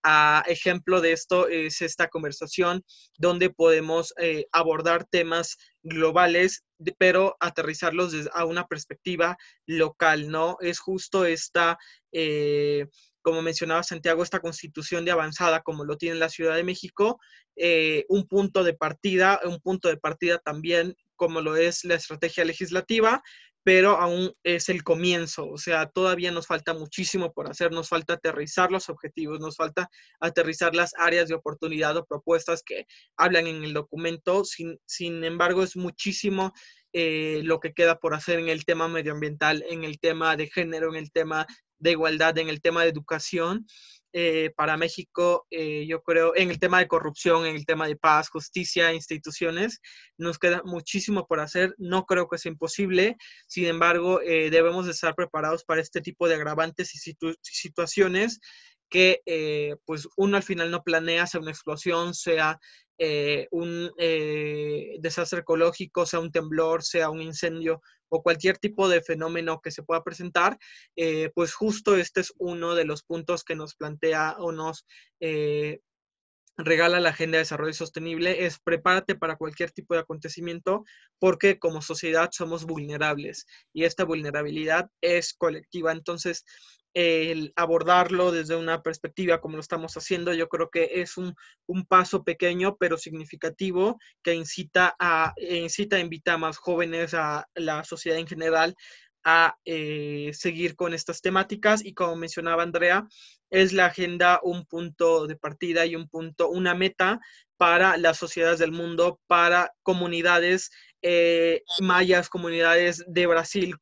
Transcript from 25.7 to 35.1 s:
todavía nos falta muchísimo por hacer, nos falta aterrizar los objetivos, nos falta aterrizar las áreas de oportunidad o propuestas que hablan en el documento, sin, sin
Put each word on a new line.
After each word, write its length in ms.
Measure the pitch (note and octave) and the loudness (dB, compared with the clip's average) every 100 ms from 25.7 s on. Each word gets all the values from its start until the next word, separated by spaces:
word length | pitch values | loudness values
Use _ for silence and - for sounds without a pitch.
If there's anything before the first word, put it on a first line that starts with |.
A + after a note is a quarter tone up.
| D#3+ D#3 | 0 0
todavía 460 | - F#3 F3+ F3+ | 0 2 2 -2
nos 160 | E3+ D#3+ | -4 -4
falta 260 | D#3+ D#3 | -4 -2
muchísimo 580 | D#3+ D#3 - F3+ F#3+ E3+ | -6 -6 -6 -4 -2 -4
por 180 | D3 D3 | -6 -10
hacer, 220 | C#3+ E3+ | -2 -2
nos 160 | E3 D#3+ | -2 -2
falta 280 | E3 D#3 E3+ | -4 -2 -4
aterrizar 560 | E3 D3 D3+ - F3+ | -2 -4 -4 0 2
los 180 | F#3 - | 2 -4
objetivos, 500 | D#3 D3+ - D3+ D#3 | -10 -10 -8 -8 -6
nos 160 | D#3 D3 | -8 -4
falta 320 | D#3+ D#3 F3 _ _ _ | -2 -2 -6 _ _ _
aterrizar 560 | E3 E3 D#3+ D#3+ E3+ D#3+ | -2 0 0 2 0 2
las 180 | E3+ - | 0 2
áreas 320 | E3+ E3+ E3 | 2 2 0
de 60 | D#3+ | -2
oportunidad 600 | D#3 D3 D#3+ D#3 D3+ D#3+ | -6 -8 -6 -2 0 -2
o 100 | D#3+ | -4
propuestas 560 | D3 - E3 D#3+ E3 | -8 0 0 0 -6
que 260 | - - - - _ - | -4 -12 -12 -20 _ 0
hablan 320 | F3 F3 E3 | 4 4 0
en 160 | D#3+ | -4
el 80 | D3+ | -6
documento, 720 | D3 D3 D3+ E3 E3 - F#3+ | -6 -6 -6 -6 -4 0 0
sin, 340 | F#3+ - E3 E3 _ | 0 -6 -10 -12 _
sin 380 | - E3+ | -10 -8